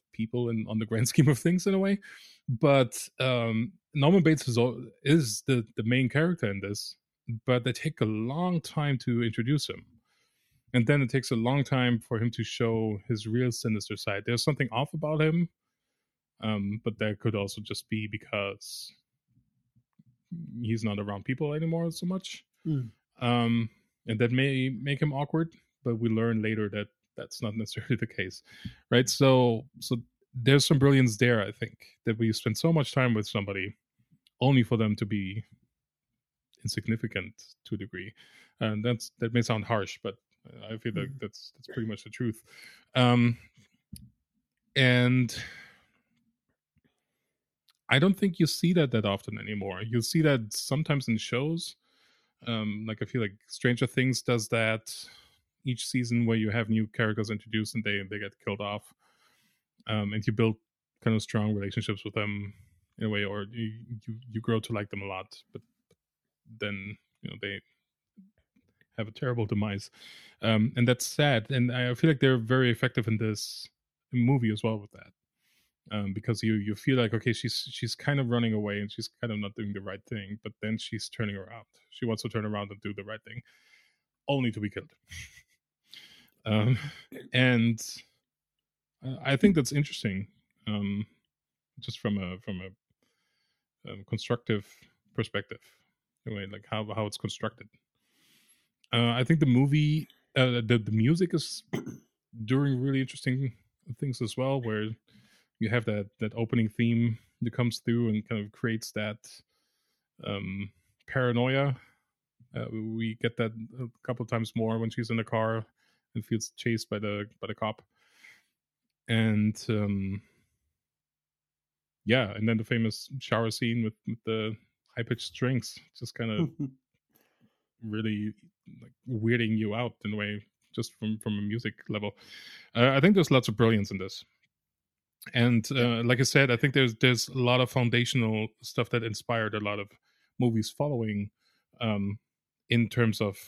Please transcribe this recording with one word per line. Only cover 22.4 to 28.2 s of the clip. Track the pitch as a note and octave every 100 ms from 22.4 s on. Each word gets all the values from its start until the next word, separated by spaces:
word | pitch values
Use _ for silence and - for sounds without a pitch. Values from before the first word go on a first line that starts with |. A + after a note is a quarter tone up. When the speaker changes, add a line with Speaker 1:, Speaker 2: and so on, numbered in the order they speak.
| - _
Speaker 2:
Mm. | E3 C#3+ A#2 - _ -
Speaker 1:
Um, | B2 A#2+ A#2 A#2 A2+ - _ _ -
and | G#2+
that | A#2
may | B2+ C#3 C3+ C3
make | A#2 C#3 C#3
him | D3+
awkward, | C3+ D3 D#3+ E3 - _ _
but | B2 A2+
we | A2+
learn | A2 A#2 A2
later | A2 A2 G#2
that | G#2 G#2 _ _ -
that's | - -
not | A2+ A2
necessarily | A2 - - A#2
<laughs> |
the | A2+
case, | -